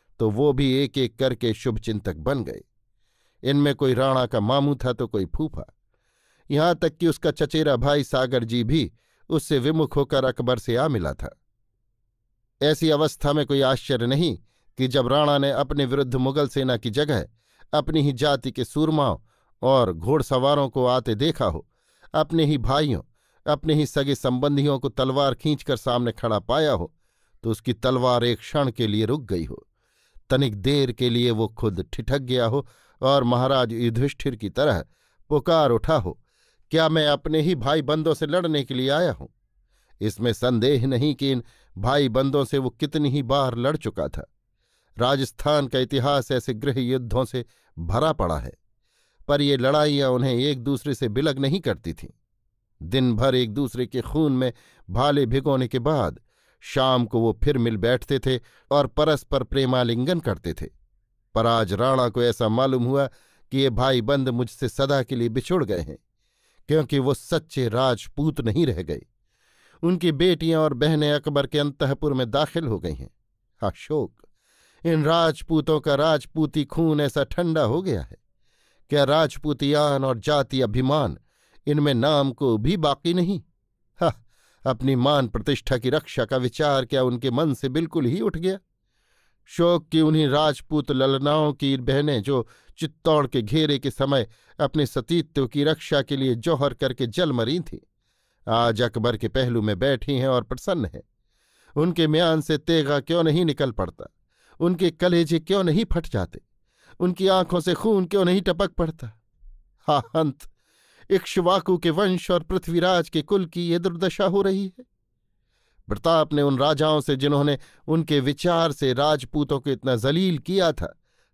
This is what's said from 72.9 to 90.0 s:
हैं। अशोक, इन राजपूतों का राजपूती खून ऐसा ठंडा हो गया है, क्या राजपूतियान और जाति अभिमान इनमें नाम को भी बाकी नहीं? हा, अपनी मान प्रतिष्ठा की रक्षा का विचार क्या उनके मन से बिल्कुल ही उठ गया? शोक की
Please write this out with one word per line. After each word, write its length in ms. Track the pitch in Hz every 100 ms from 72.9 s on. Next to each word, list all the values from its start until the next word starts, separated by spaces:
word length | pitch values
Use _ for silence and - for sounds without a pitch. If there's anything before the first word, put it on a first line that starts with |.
हैं। 160 | 69 65 _ _ _ _ -
अशोक, 640 | 101 - - 151 110 _ _ _ _ _ _ _ 165
इन 200 | 160 151
राजपूतों 720 | 165 165 - - 160 139 156
का 160 | 151 139
राजपूती 680 | 156 151 - 160 151 156 135
खून 360 | - 165 151
ऐसा 220 | 143 -
ठंडा 380 | 139 - 175 160
हो 200 | 123 147
गया 200 | 190 104
है, 160 | 65 - _ _ _ _ _ _ -
क्या 140 | 143
राजपूतियान 1000 | 139 151 151 - 151 139 143 147 147 139
और 160 | 135 117
जाति 420 | 151 147 135 131
अभिमान 560 | 120 110 131 151 127 69 _ _ _ _ -
इनमें 260 | 147 147
नाम 380 | 123 135 147 139
को 260 | 113 139 113
भी 200 | 123 190
बाकी 360 | 151 139 170
नहीं? 300 | 175 175 185 - _ _ _ _ -
हा, 220 | 170 - - _ _ _ 131
अपनी 300 | 123 131 131
मान 320 | 131 147 127
प्रतिष्ठा 500 | 117 107 135 - 131
की 120 | 123
रक्षा 360 | 147 - - 113
का 120 | 131
विचार 480 | 123 - 151 139 127
क्या 180 | 135
उनके 280 | 127 123 131
मन 220 | 120 160
से 160 | 127 135
बिल्कुल 360 | 143 165 170 131
ही 160 | 170
उठ 160 | 220 160
गया? 220 | 180 190 _ _ _ _ _ _ _ _ _
शोक 380 | - 170 175 160
की 120 | 160